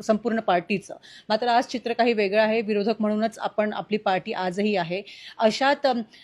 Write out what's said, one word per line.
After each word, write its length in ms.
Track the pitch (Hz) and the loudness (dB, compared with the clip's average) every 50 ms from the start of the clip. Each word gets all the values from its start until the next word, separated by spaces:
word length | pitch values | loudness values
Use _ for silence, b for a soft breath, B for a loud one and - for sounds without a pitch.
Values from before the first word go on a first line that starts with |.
| 208 | 0
संपूर्ण 360 | - 214 214 - 233 220 220 | 0 0 2 0 -2 -2 -2
पार्टीचं. 560 | 214 208 180 175 175 - 208 180 - - - - B B B B B - | 0 2 0 0 2 -2 -4 -4 -4 -8 -16 -20 B B B B B -2
मात्र 180 | 214 220 240 | -2 0 2
आज 180 | 240 233 240 247 | 2 2 2 2
चित्र 280 | - - 233 - 233 233 | 0 -6 -6 -6 -4 0
काही 200 | - 233 240 233 | 2 2 2 2
वेगळं 280 | 214 208 190 202 214 | 2 0 2 4 2
आहे. 200 | 220 214 220 233 | 4 4 2 0
विरोधक 320 | 214 208 214 208 202 233 214 - | 0 0 0 0 0 0 0 0
म्हणूनच 400 | 208 208 214 214 220 226 - - | 0 0 0 0 0 -2 -4 -6
आपण 340 | - 202 - - 214 214 208 | -8 -4 -2 0 -2 0 -2
आपली 240 | - - - 208 | -6 -4 -4 -4
पार्टी 360 | 214 214 202 190 185 185 220 - | 0 0 0 0 0 -2 -4 -6
आजही 420 | - 185 185 175 202 202 214 202 | -4 -4 -4 -2 0 0 0 0
आहे. 260 | 180 170 160 175 196 208 B B B B B B | 0 -2 -2 -4 -6 -8 B B B B B B
अशात, 480 | - 226 220 214 - 269 277 285 285 - | 0 2 2 2 2 2 2 2 2 2
अम, 160 | 269 247 240 214 B B B | 0 0 0 -4 B B B